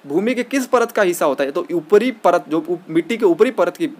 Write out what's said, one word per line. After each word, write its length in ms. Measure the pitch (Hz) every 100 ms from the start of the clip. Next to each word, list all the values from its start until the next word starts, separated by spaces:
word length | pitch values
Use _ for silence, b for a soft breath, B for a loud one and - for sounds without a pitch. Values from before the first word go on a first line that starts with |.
| 139
भूमि 260 | 151 214
के 100 | 240
किस 220 | 240 277 247
परत 260 | 247 233
का 100 | -
हिस्सा 240 | 190 170 160
होता 180 | 131
है? 80 | 139
तो 160 | 160 -
ऊपरी 380 | 170 156 208 247
परत, 340 | 247 - 254 -
जो 160 | 160 156
उप-, 200 | 170 -
मिट्टी 280 | 165 165 226
के 80 | 214
ऊपरी 260 | 160 240
परत 260 | - 175 170
की 120 | 160